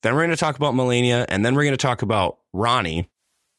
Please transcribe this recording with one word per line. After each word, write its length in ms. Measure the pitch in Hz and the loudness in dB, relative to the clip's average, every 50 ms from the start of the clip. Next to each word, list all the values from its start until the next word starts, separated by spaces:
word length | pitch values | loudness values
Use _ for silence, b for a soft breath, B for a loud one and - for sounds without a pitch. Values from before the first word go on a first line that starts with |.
| - | 0
Then 100 | 113 120 | 0 0
we're 80 | 147 | 2
gonna 140 | 165 170 165 | 0 0 0
talk 180 | - 175 156 143 | 0 -2 -2 -2
about 200 | 131 147 147 120 | 0 -2 0 0
Malenia, 500 | 127 127 127 123 120 123 123 120 120 123 - | 0 0 2 2 2 2 2 2 0 0 -2
and 160 | - 98 104 | -2 0 0
then 120 | 117 131 | 2 2
we're 80 | 143 147 | 2 2
gonna 120 | 147 135 | 0 0
talk 260 | 127 - 135 120 - | 0 0 -2 0 -2
about 360 | - 101 113 104 92 85 - _ _ _ | -2 -2 0 0 0 -2 -4 _ _ _
Ronnie. 560 | - 90 107 117 123 127 104 85 78 82 87 - _ _ _ _ _ _ _ _ _ | -6 -2 0 0 0 0 0 -2 -2 -4 -6 -6 _ _ _ _ _ _ _ _ _